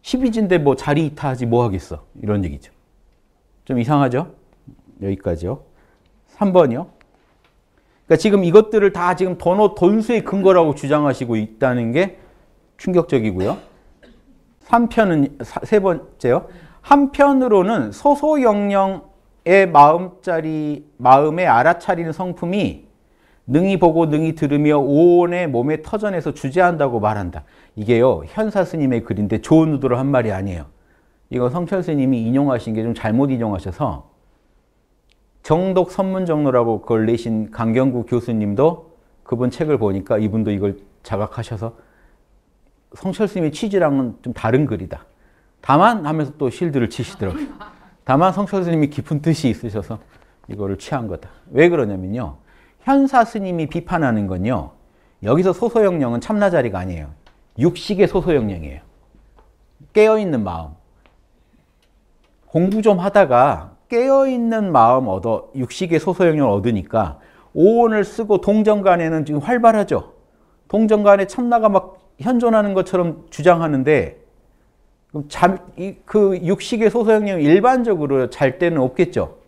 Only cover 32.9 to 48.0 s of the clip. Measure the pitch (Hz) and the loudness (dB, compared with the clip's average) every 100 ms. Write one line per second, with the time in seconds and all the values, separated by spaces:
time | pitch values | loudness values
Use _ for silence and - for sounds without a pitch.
32.9 | 113 113 113 139 127 113 95 95 85 139 | -4 -2 0 0 -2 -4 -6 -8 -6 -6
33.9 | 71 - _ _ _ _ _ _ _ _ | -8 -16 _ _ _ _ _ _ _ _
34.9 | _ _ _ _ _ - 156 190 185 180 | _ _ _ _ _ -2 0 2 0 0
35.9 | - 190 190 180 151 143 127 117 107 - | -2 -4 -4 -2 0 2 2 0 -2 -2
36.9 | 113 110 117 117 110 107 - 113 113 135 | 0 0 -2 -2 -4 -6 -4 -2 0 0
37.9 | 123 - 120 120 113 104 101 151 170 - | -2 -4 -4 -2 -4 -2 0 0 0 -16
38.9 | _ _ _ - 117 123 - 156 135 107 | _ _ _ -8 -4 -4 -4 -2 0 0
39.9 | 98 92 110 107 110 107 101 101 98 - | -2 -2 -2 0 -2 -2 -2 -4 -6 -16
40.9 | _ - 104 104 - 113 110 113 - _ | _ -10 -6 -6 -8 -10 -10 -10 -14 _
41.9 | _ _ _ _ _ _ _ _ _ _ | _ _ _ _ _ _ _ _ _ _
42.9 | - 190 185 208 190 160 - 214 196 160 | -12 -10 -4 -4 -2 -4 -4 -4 0 2
43.9 | 139 123 - 123 117 113 127 139 107 92 | 0 -2 -8 -12 -6 0 0 0 -4 -8
44.9 | 78 _ _ _ _ _ _ - 143 208 | -14 _ _ _ _ _ _ 0 4 4
45.9 | 220 151 160 139 - 135 - 175 139 113 | 2 -4 -4 -6 -4 -6 -2 -4 -2 -2
46.9 | - 120 - 98 87 294 - - - _ | -4 -10 -6 -8 -6 -10 -12 -20 -20 _
47.9 | _ | _